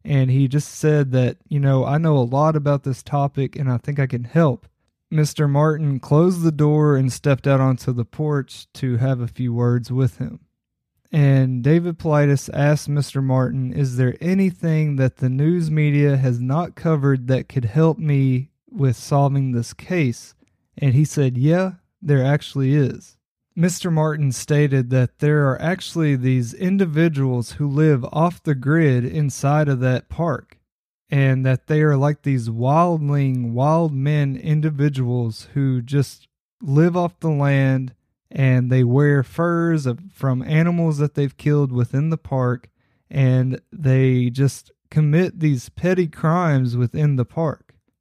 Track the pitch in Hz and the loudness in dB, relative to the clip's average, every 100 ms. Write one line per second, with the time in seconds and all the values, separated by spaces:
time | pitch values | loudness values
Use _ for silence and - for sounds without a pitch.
0 | - 139 131 131 135 143 - - 156 151 | -2 0 2 2 2 0 -4 -2 0 2
1 | 143 127 123 - _ 147 139 135 117 147 | 2 2 0 -2 _ -2 2 2 2 0
2 | 165 147 120 131 156 156 147 143 139 127 | 2 2 2 2 0 0 0 -2 -2 -8
3 | - 143 139 - 135 - 135 120 - 143 | -6 -2 -2 -2 -6 -4 -4 -2 -4 -4
4 | 135 127 120 165 165 120 - _ _ _ | -4 -4 -2 2 2 0 -8 _ _ _
5 | _ 156 151 - 147 139 156 151 151 139 | _ -2 -2 0 0 2 2 0 -2 -4
6 | - 147 175 180 165 147 151 151 151 139 | 0 2 4 2 0 2 2 4 4 2
7 | 131 - 147 135 139 135 131 127 - 120 | 0 -2 0 0 2 2 2 0 -4 -4
8 | 113 - 151 147 127 - - - 131 120 | -6 -6 -4 -4 -6 -14 -20 -8 -4 -2
9 | 127 131 117 - 127 117 120 120 113 127 | -2 -2 -4 -6 -4 0 0 0 -2 -2
10 | 131 - 123 - _ _ _ _ _ _ | -2 -2 -10 -12 _ _ _ _ _ _
11 | _ 165 139 135 131 127 120 165 175 165 | _ 2 4 4 2 0 2 2 0 -4
12 | 165 147 147 139 - - 143 151 - 147 | -2 2 2 0 -2 -2 0 0 -2 -4
13 | 135 135 135 131 127 135 127 147 135 123 | -4 -4 -2 0 0 -2 -6 -4 -2 0
14 | 127 - 170 190 190 175 165 156 151 139 | -2 -2 -2 0 0 -2 -2 0 0 0
15 | 131 - 131 131 151 175 160 156 151 143 | -2 0 -2 0 0 0 0 0 2 2
16 | 143 139 131 120 127 143 175 - 170 156 | 2 2 0 -2 -2 -2 -4 -6 -2 0
17 | 139 135 123 131 - - 117 151 160 147 | 2 0 0 -4 -2 -4 -2 2 2 2
18 | 160 143 135 127 135 _ _ 226 135 117 | 0 2 2 0 -4 _ _ -2 -2 -2
19 | - 143 139 139 135 120 117 - - 180 | -2 0 2 0 -2 -2 -4 -10 -6 -2
20 | 139 117 - _ _ _ _ - 143 127 | 0 -2 -12 _ _ _ _ -4 0 2
21 | 151 - 135 123 139 170 190 185 _ _ | 2 0 -2 0 2 2 0 -6 _ _
22 | 147 143 127 147 - 139 131 147 127 - | 0 2 2 0 -2 -4 0 2 0 -4
23 | - _ _ _ _ - 175 180 180 160 | -14 _ _ _ _ -2 -2 -2 -2 0
24 | 156 151 143 120 - 147 147 135 123 131 | 0 0 -2 -4 0 2 2 2 0 0
25 | 127 - 147 151 139 131 156 185 - 170 | 0 0 0 2 2 0 -4 -4 -6 -2
26 | 156 135 127 127 120 - 185 196 185 151 | 0 0 2 0 -2 -4 -2 0 0 2
27 | 170 143 135 123 117 - 147 139 156 139 | 0 2 -2 -2 -6 -6 -4 2 4 2
28 | 123 - 170 175 - 139 127 160 156 127 | 0 -2 -2 -2 -4 -2 0 2 4 2
29 | 120 156 147 - 139 147 151 131 127 127 | 0 -2 -4 -2 0 2 2 0 0 -2
30 | - - 170 131 - _ _ _ _ _ | -4 -6 -4 -4 -8 _ _ _ _ _
31 | _ 143 135 131 131 127 - 151 151 143 | _ 0 2 2 0 -2 0 2 2 2
32 | 143 147 - 135 117 113 123 151 175 165 | 0 -2 -2 -2 -2 -2 0 2 2 0
33 | 143 143 139 127 120 117 139 160 170 135 | 0 0 0 -2 -4 -2 0 2 0 -2
34 | 139 151 139 131 160 151 156 147 147 135 | 0 0 0 -4 -2 0 0 0 0 0
35 | 123 123 117 107 - 143 139 127 120 143 | -2 -2 -4 -6 -8 -4 -2 -2 -2 -2
36 | 135 - _ _ _ _ 175 139 175 175 | -2 -6 _ _ _ _ -2 2 2 2
37 | 175 - 160 147 139 139 135 131 131 - | -4 -4 -4 0 0 2 2 0 -4 -12
38 | _ _ _ - 135 127 123 127 120 127 | _ _ _ -2 2 2 2 2 2 4
39 | 147 143 123 - 170 170 170 160 131 117 | 4 2 0 -4 -2 0 0 0 -2 -6
40 | 190 - 135 127 131 156 170 170 165 147 | -10 -8 -4 -4 -2 0 0 0 -2 0
41 | 147 - 139 - 151 147 139 123 120 135 | -2 -2 -4 -4 -2 0 0 -2 -2 -2
42 | 156 160 - 135 123 123 - _ _ _ | -2 -4 -6 -4 -2 -4 -8 _ _ _
43 | _ - 131 127 127 - - - 143 131 | _ 0 2 2 0 -4 -10 -6 0 2
44 | 131 127 123 120 139 - - _ _ 156 | 4 2 0 0 -2 -2 -12 _ _ -2
45 | 151 156 180 - 156 131 - - 170 185 | 2 2 0 0 -2 -2 -4 -6 -2 0
46 | 170 - 156 170 175 139 127 120 123 139 | -2 -2 -2 0 2 0 0 -2 -2 -2
47 | 151 135 120 - 160 - _ _ _ _ | 0 0 -4 -4 -6 -6 _ _ _ _